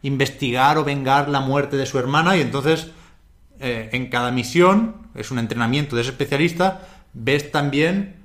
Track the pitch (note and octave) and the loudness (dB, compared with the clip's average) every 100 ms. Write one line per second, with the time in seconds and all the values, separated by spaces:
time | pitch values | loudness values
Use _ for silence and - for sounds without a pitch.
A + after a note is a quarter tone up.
0 | C#3+ C3+ C3 - C3+ B2 C3+ D3+ C#3+ C#3+ | -2 0 -2 -2 -2 4 4 4 0 -2
1 | C3 C#3 C#3+ C#3+ C3 C#3 C#3 C#3 C3+ C3+ | 2 2 2 -2 0 0 0 -2 -2 -2
2 | B2 D3 E3+ F#3+ B2+ C3+ C#3 D#3+ - - | 0 2 4 2 0 0 0 0 -2 -18
3 | - _ _ _ _ - C3 A#2 A2 B2+ | -20 _ _ _ _ -10 -6 -6 -4 -6
4 | B2+ A#2+ B2 B2 A2+ E3+ F3+ G3+ A3+ - | -2 -2 0 -2 -2 4 6 6 2 -8
5 | - - A2 B2+ A2+ A#2+ A#2 C3+ D3 A#2 | -18 -12 -8 -6 -4 -2 0 0 -2 -2
6 | B2 B2+ C#3 C#3+ E3 E3+ F#3 F#3+ - - | -4 -4 -4 0 0 2 0 -2 -14 -20
7 | _ - A2+ C#3+ C#3+ D3 C#3+ C#3 D#3+ G3 | _ -8 -2 -2 0 -2 0 2 2 0
8 | - - | -4 -10